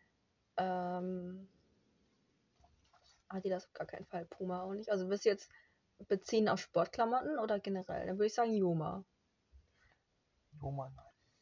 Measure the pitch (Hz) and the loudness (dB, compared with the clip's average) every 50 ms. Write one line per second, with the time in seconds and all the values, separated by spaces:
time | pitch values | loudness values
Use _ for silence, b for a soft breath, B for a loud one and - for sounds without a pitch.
0 | b b b b _ _ _ _ _ _ - - 185 185 185 180 180 180 180 180 | b b b b _ _ _ _ _ _ -4 -2 0 0 0 -2 -2 -2 -2 -4
1 | 180 185 185 180 175 180 185 190 196 190 _ _ _ _ _ _ _ _ _ _ | -4 -4 -4 -6 -6 -8 -10 -12 -14 -18 _ _ _ _ _ _ _ _ _ _
2 | _ _ _ _ _ _ _ _ _ _ _ _ _ _ _ _ _ _ _ - | _ _ _ _ _ _ _ _ _ _ _ _ _ _ _ _ _ _ _ -20
3 | _ _ - _ _ - 190 190 185 196 185 180 - - - - - - - - | _ _ -20 _ _ -10 -8 -4 -2 -2 -2 -2 -4 -8 -10 -10 -10 -8 -10 -12
4 | - - - 175 170 - - - 185 180 180 180 185 190 196 208 220 226 208 196 | -12 -8 -8 -8 -8 -8 -10 -8 -6 -4 -4 -4 -4 -6 -6 -6 -4 -2 0 0
5 | 185 185 196 208 - 220 202 202 - - b b b b b b b _ _ - | 0 0 0 2 4 4 2 2 0 -14 b b b b b b b _ _ -10
6 | 202 - 202 190 - - - 220 214 202 - 190 - - - 175 170 - - - | -2 0 0 0 0 2 4 4 6 6 4 2 0 0 2 2 2 2 2 2
7 | 233 226 247 254 - 294 311 269 220 226 214 202 - 202 196 185 185 - 175 - | 2 2 2 2 0 0 0 0 0 2 0 0 0 0 -2 -2 -2 -4 -4 -4
8 | - - 190 196 208 220 - - 240 233 220 208 190 175 170 160 156 - - 190 | -2 -2 0 2 2 2 4 4 2 4 4 4 4 4 4 2 0 -2 -4 -6
9 | 190 _ _ _ _ _ _ _ _ _ - - - _ _ _ _ _ _ _ | -8 _ _ _ _ _ _ _ _ _ -20 -20 -20 _ _ _ _ _ _ _
10 | _ _ _ _ _ _ _ _ _ _ - 147 139 139 139 139 131 131 135 - | _ _ _ _ _ _ _ _ _ _ -18 -12 -10 -8 -6 -6 -8 -8 -10 -16
11 | - - - _ _ _ _ _ | -20 -20 -20 _ _ _ _ _